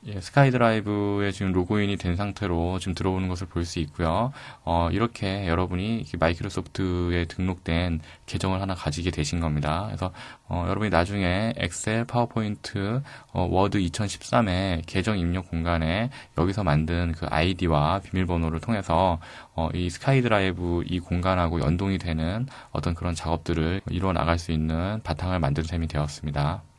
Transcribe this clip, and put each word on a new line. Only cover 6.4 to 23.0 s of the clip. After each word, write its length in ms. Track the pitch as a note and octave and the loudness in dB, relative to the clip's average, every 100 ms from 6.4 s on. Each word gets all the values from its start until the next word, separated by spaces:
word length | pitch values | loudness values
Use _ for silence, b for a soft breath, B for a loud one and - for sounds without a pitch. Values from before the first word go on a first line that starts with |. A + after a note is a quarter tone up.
| G2+ F#2 - - F#2+ F2+ F2 F2 E2+ | -2 -6 -6 -2 0 2 2 0 0
등록된 760 | - F#2 F2+ - E2 F2+ E2 B B - | -2 -2 -2 0 0 0 -2 B B -8
계정을 340 | - F#2+ F#2+ | -4 -2 0
하나 140 | F#2+ | -2
가지게 380 | F#2 - D3 F2 | -2 -4 -2 -2
되신 260 | E2 D2+ F2 | -2 -2 0
겁니다. 460 | E2 D2+ D2 D#2+ G#2 | 0 0 0 0 -2
그래서, 260 | G2 F#2 B B B _ | -4 -6 B B B _
어, 160 | F2 F2 | -4 -2
여러분이 240 | G2 G#2+ | 0 2
나중에 600 | E2+ F2+ G2+ F#2 F2+ A2 A#2+ | 2 2 2 0 2 0 -2
엑셀, 480 | F#2 - - A2 A#2 | -4 -4 -2 -2 0
파워포인트, 920 | A#2+ A#2 - G#2+ G#2 - G2+ G2 A#2+ C#3 B B | 0 0 0 -2 -4 -6 -4 -2 -2 -4 B B
어, 140 | F2+ F2+ | -2 0
워드 300 | F2 G2 G2+ | 4 4 4
이천십삼의 1040 | F2+ - G2+ - - B2 A2 F2+ F#2+ E2+ E2+ | 0 -2 -4 -6 0 2 2 2 0 -2 -2
계정 340 | G2 F#2 G#2+ | -2 0 0
입력 280 | E2+ F2+ F2+ | 0 -2 -2
공간에 640 | E2 E2 E2+ D#2+ F2+ A#2+ B B - | -4 0 0 2 0 -2 B B 0
여기서 280 | E2+ G2 | 0 2
만든 480 | F#2+ D2 D#2 E2+ F2 | 2 2 2 0 0
그 140 | E2 - | -2 -2
아이디와 680 | D#2+ E2+ F#2 F#2 D#2 D2 F#2+ | 2 2 2 2 4 2 0
비밀번호를 580 | F#2+ F#2+ F2+ E2+ E2 E2 | -2 -2 0 0 0 -2
통해서, 600 | - A2+ F#2 E2 F#2 E2 B B B | -2 -4 0 2 4 2 B B B
어, 140 | - D#2+ | -4 -2
이 160 | E2+ F2+ | 0 -4
스카이드라이브 960 | E2+ - C#3 A#2+ G#2+ F#2+ F2+ F2 E2+ - | -2 2 4 4 4 2 0 0 0 0
이 100 | F2+ | -2
공간하고 640 | E2+ F2 F2+ F#2 E2+ E2 | 0 0 2 4 2 2
연동이 380 | C2 F2 G2 F#2+ | 2 2 2 0
되는 500 | F2 D#2+ D#2+ G#2 C3+ B B | -2 -2 -2 -2 -4 B B
어떤 220 | - D2+ | -4 -2
그런 200 | E2+ | -2